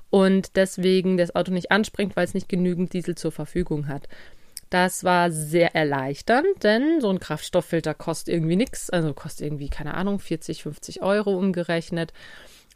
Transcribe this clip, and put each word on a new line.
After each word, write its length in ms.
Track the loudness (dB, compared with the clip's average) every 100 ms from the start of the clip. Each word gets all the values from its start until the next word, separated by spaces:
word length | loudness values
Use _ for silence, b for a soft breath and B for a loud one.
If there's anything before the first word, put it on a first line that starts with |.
| 2
und 460 | 4 6 4 2 2
deswegen 600 | 2 2 2 4 4 2
das 180 | 2
Auto 180 | 0 0
nicht 180 | -2 2
anspringt, 460 | 2 2 -2 -2 0
weil 80 |
es 100 | -2
nicht 140 | -2 -2
genügend 440 | 0 2 0 -2
Diesel 220 | -2 -4 -4
zur 160 | -6
Verfügung 560 | -6 -6 -4 -2 -2 -4
hat. 200 | -6 -10 B B B B B -2
Das 340 | 2 2 2
war 260 | 2 4 4
sehr 440 | 0 0 2 4
erleichternd, 920 | 4 0 0 -2 -4 2 2 2 2
denn 360 | 2 4 4 2
so 80 | 2
ein 100 | 0
Kraftstofffilter 720 | -2 -6 -2 -2 0 0 -2
kostet 420 | -4 -6 -6 -2
irgendwie 220 | 0 2 2
nix, 320 | 0 -4 -4
also 240 | 0 0
kostet 340 | -4 -10 -8 -8
irgendwie, 220 | -6 -6
keine 260 | -6 -4
Ahnung, 240 | -2 -2 -2
vierzig, 440 | -4 -6 -6 -8
fünfzig 400 | -10 -12 -12 -4
Euro 340 | 0 2 2 2
umgerechnet. 800 | 2 0 -2 -2 -2 -4 -4 B B B B B B